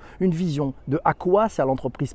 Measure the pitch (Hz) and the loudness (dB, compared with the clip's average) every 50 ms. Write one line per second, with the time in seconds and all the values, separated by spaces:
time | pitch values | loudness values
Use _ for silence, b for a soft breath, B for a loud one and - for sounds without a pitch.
0 | B B B B 185 185 160 160 185 170 143 147 143 135 - - - 135 135 160 | B B B B 0 0 2 2 0 0 0 0 -2 -4 -4 -6 -4 -2 -2 0
1 | - 160 151 - - 175 185 208 220 214 - - 139 131 135 131 - 127 - - | 0 0 0 0 0 2 4 4 4 2 0 0 0 0 0 -2 -2 -6 -4 -4
2 | 147 - | -6 -6